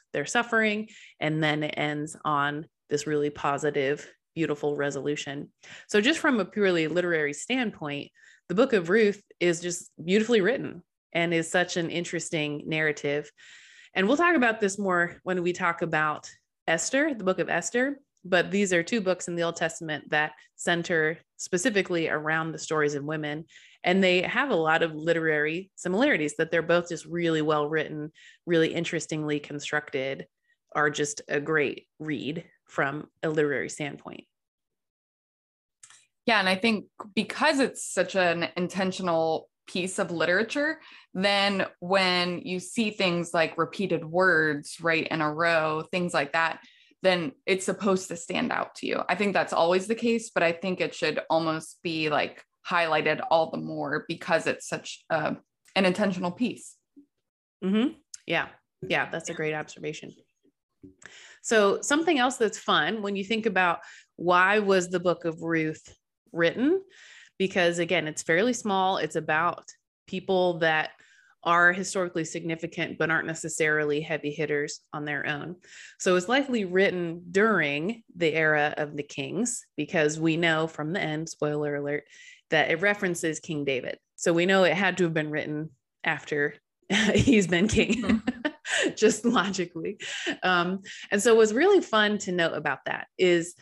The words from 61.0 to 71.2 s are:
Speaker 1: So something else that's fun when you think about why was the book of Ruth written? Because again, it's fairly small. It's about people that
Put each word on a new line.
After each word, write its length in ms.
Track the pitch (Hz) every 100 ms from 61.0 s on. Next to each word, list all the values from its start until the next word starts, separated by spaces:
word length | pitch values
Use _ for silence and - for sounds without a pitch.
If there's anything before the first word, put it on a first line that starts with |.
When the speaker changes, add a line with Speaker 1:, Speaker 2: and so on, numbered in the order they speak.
| - - - -
Speaker 1:
So 400 | - 226 202 -
something 360 | - 285 349 285
else 200 | 254 -
that's 200 | 214 -
fun 440 | - 175 151 220
when 140 | 202 196
you 80 |
think 200 | 196 220
about 360 | 220 190 180 - - - _ -
why 440 | 170 180 185 214
was 280 | 196 190 175
the 120 | 180
book 260 | 175 165 170
of 160 | 160
Ruth 440 | 165 165 156 156 - - _ _ _
written? 500 | 165 170 - 277 381 - - - - - -
Because 420 | 190 190 175 170
again, 280 | 170 175 156
it's 140 | 156
fairly 320 | - 165 247
small. 420 | 240 214 190 185 190
It's 200 | 160 165
about 500 | 160 156 170 165 - - _ _ -
people 540 | 185 190 185 180 170
that 320 | 165 156 - - _ _